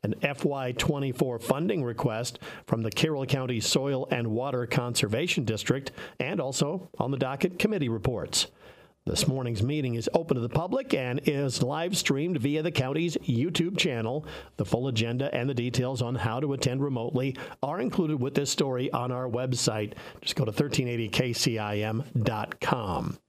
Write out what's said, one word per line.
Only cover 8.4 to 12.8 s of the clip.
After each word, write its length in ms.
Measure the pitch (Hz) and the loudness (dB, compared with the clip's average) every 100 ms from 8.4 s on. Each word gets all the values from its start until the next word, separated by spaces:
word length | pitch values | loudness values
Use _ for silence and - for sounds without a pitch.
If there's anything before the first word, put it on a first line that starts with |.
| - _ - - - _ | -2 _ -20 -20 -20 _
This 220 | - - - | -4 2 2
morning's 380 | 131 123 113 | 2 -2 0
meeting 320 | 117 151 131 117 | 0 2 0 0
is 120 | 107 | 2
open 220 | 101 101 127 | 0 2 0
to 40 | |
the 80 | 113 | 2
public 460 | 143 180 - 175 | 0 0 -2 0
and 260 | 143 127 131 | 0 2 2
is 360 | 151 143 139 - | 2 2 0 0
live 360 | 123 151 170 185 | 0 0 -2 0
streamed 420 | - 139 165 165 | 0 2 2 2
via 240 | 127 151 | 2 2
the 80 | 156 | 0
county's 460 | 123 | 0